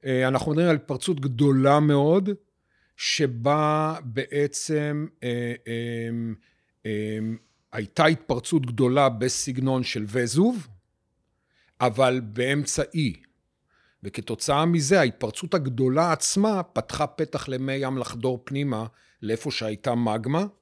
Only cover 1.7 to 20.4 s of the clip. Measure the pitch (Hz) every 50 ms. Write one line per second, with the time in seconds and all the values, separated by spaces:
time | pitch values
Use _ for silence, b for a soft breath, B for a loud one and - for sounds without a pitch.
1.7 | 143 147 151 151 147 143 139 151 165 196 190 196 202 196 _ _ _ _ _ _
2.7 | _ _ _ _ _ _ - - - - 160 135 123 117 117 139 143 151 151 151
3.7 | 151 156 156 156 160 - 151 123 113 135 131 - - 143 147 143 147 - - -
4.7 | 160 151 147 147 147 147 151 160 _ _ - 123 120 120 120 120 120 120 _ 113
5.7 | 117 117 117 117 117 117 117 117 117 117 117 113 110 - _ _ _ _ _ _
6.7 | _ _ _ 110 110 104 107 107 110 110 107 110 113 110 _ _ _ _ _ _
7.7 | - - 110 98 _ - 160 156 165 - - _ 143 123 - - - 156 131 123
8.7 | 117 107 131 123 127 143 143 135 117 110 117 127 - - - - 131 123 127 135
9.7 | 131 131 123 - - 120 107 101 104 131 120 117 117 143 185 233 254 226 151 -
10.7 | 104 - _ _ _ _ _ _ _ _ _ _ _ _ _ _ _ _ _ _
11.7 | _ _ 123 123 107 107 131 127 127 127 120 107 104 117 120 127 143 147 143 -
12.7 | - - 143 - - 165 151 120 85 - _ _ _ _ _ _ _ _ _ _
13.7 | _ _ _ _ _ _ - 101 - - 110 - 117 - - - 139 139 156 170
14.7 | 170 165 147 135 156 190 156 127 104 - - 110 110 - - 165 - 185 143 131
15.7 | 123 113 131 131 127 147 165 175 160 147 - - - 196 202 220 214 190 175 -
16.7 | _ 120 - - - - 151 135 - - 165 143 - 147 - - 131 127 131 135
17.7 | 135 139 139 131 131 131 117 - - 120 110 127 127 117 _ - 139 139 143 143
18.7 | 123 107 113 113 b b b b b b - 104 110 113 - 151 131 - 117 110
19.7 | 107 98 _ 139 123 120 120 113 107 113 113 127 139 160